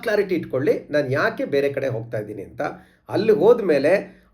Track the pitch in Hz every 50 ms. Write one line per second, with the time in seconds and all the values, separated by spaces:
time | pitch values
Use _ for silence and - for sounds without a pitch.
0 | - 226 208 208 190 185 185 - - - 139 131 147 - - - - - 147 151
1 | 139 123 135 151 190 220 - - 269 165 139 139 139 143 139 - 135 131 117 113
2 | - - 120 110 104 98 104 98 90 87 - - 147 - - - - _ _ _
3 | _ - 127 170 214 220 - 143 170 220 240 226 202 175 147 135 135 156 190 202
4 | 190 - - - _ _